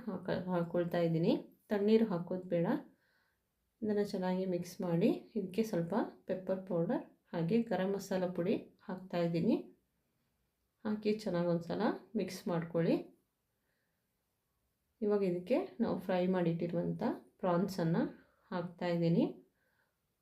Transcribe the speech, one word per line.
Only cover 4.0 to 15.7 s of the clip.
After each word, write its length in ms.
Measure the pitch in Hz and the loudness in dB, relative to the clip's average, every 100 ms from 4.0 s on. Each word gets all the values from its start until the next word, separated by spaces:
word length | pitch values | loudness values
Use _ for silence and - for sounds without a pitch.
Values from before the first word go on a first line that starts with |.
| 202 | 0
ಚೆನ್ನಾಗಿ 340 | 196 185 185 190 | -2 0 0 0
ಮಿಕ್ಸ್ 360 | 175 170 - | -2 -4 -6
ಮಾಡಿ, 280 | 180 170 233 - - 220 | 0 4 4 2 -4 -6
ಇದಕ್ಕೆ 280 | 185 - | -4 -2
ಸ್ವಲ್ಪ 300 | 220 170 165 208 311 - - | 0 0 0 -2 -2 -8 -8
ಪೆಪ್ಪರ್ 340 | 185 - 190 - | -6 -2 -4 -2
ಪೌಡರ್ 360 | 170 175 294 - _ - | -2 0 -2 -4 _ -10
ಹಾಗೆ 260 | 175 165 226 233 | -4 0 0 0
ಗರಂ 240 | 185 190 196 | 0 0 -2
ಮಸಾಲ 300 | - 185 180 180 | -2 -2 -2 -2
ಪುಡಿ 200 | 175 - - _ - | 0 -2 -4 _ -12
ಹಾಕ್ತಾಯಿದ್ದೀನಿ. 680 | 185 - 175 170 165 185 330 - - _ _ _ _ _ _ _ _ _ _ 214 | -12 -6 -2 0 2 2 0 -2 -20 _ _ _ _ _ _ _ _ _ _ -4
ಹಾಕಿ 260 | 214 214 214 | -2 0 -2
ಚೆನ್ನಾಗಿ 260 | 196 175 175 | 0 0 2
ಒಂದ್ಸಲ 280 | 170 - 175 226 381 - 214 | 0 -2 -2 0 -2 -4 -4
ಮಿಕ್ಸ್ 280 | 185 - 208 | -4 -6 -2
ಮಾಡ್ಕೊಳ್ಳಿ. 440 | 170 165 170 175 339 - - _ _ _ _ _ _ _ _ _ _ _ _ _ _ _ _ _ - | -2 -2 0 2 2 0 -18 _ _ _ _ _ _ _ _ _ _ _ _ _ _ _ _ _ -4
ಇವಾಗ 220 | 208 208 190 | 0 2 2
ಇದಕ್ಕೆ 260 | 175 180 285 381 | 0 0 0 0